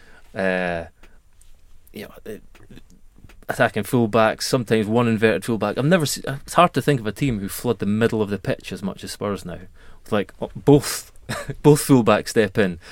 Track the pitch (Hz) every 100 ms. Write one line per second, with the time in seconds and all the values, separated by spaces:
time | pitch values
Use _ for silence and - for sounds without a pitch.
0 | - - - - 95 92 90 85 82 _
1 | - - _ - - - - - - 104
2 | 98 - 104 104 - - - - - -
3 | - _ - - - - 120 110 98 123
4 | 113 113 110 - - 127 107 110 104 113
5 | 120 110 110 92 - 110 104 110 139 185
6 | 143 - - 139 - - 175 139 135 139
7 | 107 - 143 107 95 - 123 107 101 107
8 | 117 110 101 98 - - - 92 95 -
9 | 92 - 104 95 87 85 - - - -
10 | - 104 95 - 110 - - 143 - -
11 | - - - - - 135 147 147 - 131
12 | 110 104 - 117 101 - 98 85 -